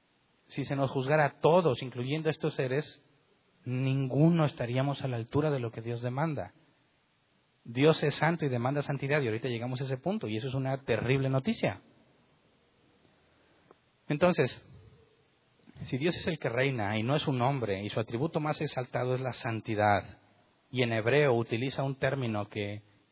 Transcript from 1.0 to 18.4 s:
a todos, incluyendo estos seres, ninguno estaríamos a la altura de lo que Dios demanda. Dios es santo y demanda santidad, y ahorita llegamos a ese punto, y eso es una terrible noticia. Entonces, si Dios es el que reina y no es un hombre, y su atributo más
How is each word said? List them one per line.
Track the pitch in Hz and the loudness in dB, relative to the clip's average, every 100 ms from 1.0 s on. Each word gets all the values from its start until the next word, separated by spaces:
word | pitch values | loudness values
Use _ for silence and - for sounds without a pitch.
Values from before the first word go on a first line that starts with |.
| 131 156 143 | 2 4 2
a | - | 4
todos, | 147 175 165 117 | 4 6 4 0
incluyendo | 131 120 127 156 156 | -4 -6 -4 -2 -2
estos | 147 156 - | -2 -2 -2
seres, | 131 135 - - _ _ _ _ _ _ | -2 -2 -4 -12 _ _ _ _ _ _
ninguno | 123 127 131 135 131 127 160 170 147 | -6 -2 0 0 0 4 6 6 2
estaríamos | - 120 123 139 135 | 0 -2 0 -2 -2
a | 135 | -4
la | 120 | -4
altura | 113 139 151 | -2 0 0
de | 139 | 0
lo | 117 | -4
que | 117 | -6
Dios | 113 117 | -8 -6
demanda. | 123 131 165 131 87 - _ _ _ _ _ _ _ _ _ _ | -4 -2 -2 -4 -8 -12 _ _ _ _ _ _ _ _ _ _
Dios | - 117 151 156 | -8 4 4 4
es | 151 | 2
santo | - 151 170 147 | 2 0 2 0
y | |
demanda | 123 123 143 | 0 0 -2
santidad, | 143 139 139 151 | -2 -4 0 0
y | 123 | 0
ahorita | 110 131 | -2 -2
llegamos | 117 120 127 | -4 -4 -6
a | 135 | -4
ese | 131 | -4
punto, | 175 214 110 | -4 -4 -4
y | 107 | -4
eso | 131 | -4
es | |
una | 131 135 131 | -4 -2 -4
terrible | - 110 113 135 135 | -2 0 2 2 2
noticia. | 135 165 226 139 92 - _ _ _ _ _ _ _ _ _ _ _ _ _ _ _ _ _ _ - _ _ - | 0 0 0 -2 -4 -10 _ _ _ _ _ _ _ _ _ _ _ _ _ _ _ _ _ _ -20 _ _ -6
Entonces, | 151 180 165 127 - - - - - _ _ _ _ _ _ - - - | 2 4 4 0 -2 -16 -20 -20 -20 _ _ _ _ _ _ -20 -14 -6
si | 127 | -2
Dios | 165 - | 0 -2
es | 196 | -2
el | 160 | -2
que | 131 | -2
reina | 117 139 127 101 107 | 0 0 0 -2 0
y | |
no | 110 147 | 0 0
es | - | 0
un | 131 | 2
hombre, | 120 139 107 95 | 2 2 -2 -2
y | 104 | -4
su | - | -4
atributo | 104 117 160 | -4 -2 -4
más | 160 | -2